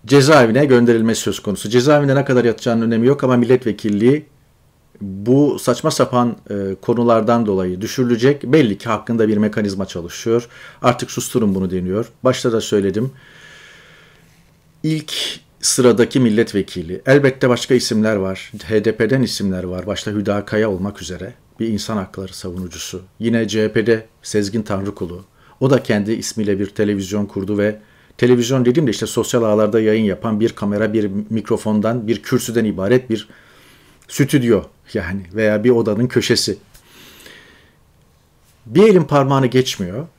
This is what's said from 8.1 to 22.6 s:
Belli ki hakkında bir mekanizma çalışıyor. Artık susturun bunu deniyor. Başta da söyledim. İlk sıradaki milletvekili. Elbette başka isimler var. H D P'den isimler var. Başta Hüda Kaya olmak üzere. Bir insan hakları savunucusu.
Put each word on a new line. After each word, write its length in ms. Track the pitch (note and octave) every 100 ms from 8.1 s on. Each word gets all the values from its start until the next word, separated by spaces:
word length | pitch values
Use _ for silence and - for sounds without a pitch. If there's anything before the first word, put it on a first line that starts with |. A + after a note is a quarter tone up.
| A#2 B2+ C#3+
Belli 360 | A#2 D#3 A#2+ F#2+
ki 100 | A#2+
hakkında 400 | G#2+ - A#2 A2
bir 80 | G#2
mekanizma 500 | G#2+ A2 G#2 G2 F#2
çalışıyor. 640 | F2+ E2+ - A2+ A#2 A#2+ - - -
Artık 280 | B2 B2 B2+
susturun 440 | - - B2+ G#2+
bunu 160 | F#2+ F#2
deniyor. 420 | F#2 F2+ G2+ B2 _
Başta 280 | B2+ B2+ B2+
da 80 | A2+
söyledim. 520 | - G#2+ G2 G2 C3 - - - - - - - - - _ _ _ _ _ _ _ _
İlk 300 | D#3 D#3 D3+ - - - _ _
sıradaki 600 | - - B2 G#2+ A#2+ C#3+
milletvekili. 840 | A#2+ G#2+ A2 G2+ F#2+ F2+ E2 F#2 -
Elbette 420 | C#3 C3+ C3 C3
başka 260 | A#2 -
isimler 420 | C#3 - A2 G#2+ G#2+
var. 360 | F#2+ F#2+ - G2+
H 200 | - A2
D 120 | G#2+ G#2+
P'den 260 | A2 C3+
isimler 420 | A#2 - G2+ F#2
var. 220 | F2+ F2+ F#2
Başta 240 | F#2+ -
Hüda 340 | G#2 G2+ G2+
Kaya 260 | G2+ G#2+ A2
olmak 320 | F#2 G2 -
üzere. 320 | E2 F2 - - _ -
Bir 80 | A2+
insan 280 | G#2 - A2
hakları 380 | F#2 - F#2+
savunucusu. 680 | - F#2+ F2